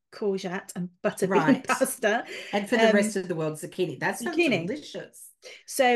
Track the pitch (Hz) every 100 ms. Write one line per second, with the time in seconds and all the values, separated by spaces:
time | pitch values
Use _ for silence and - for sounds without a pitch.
0 | _ - 208 190 190 185 - - 180 -
1 | 208 - 185 190 165 262 - 247 262 -
2 | 214 226 - - - 208 196 233 226 208
3 | 208 196 180 165 156 151 165 - 170 127
4 | 160 214 240 311 339 190 170 302 - 185
5 | - - - _ - - - - 254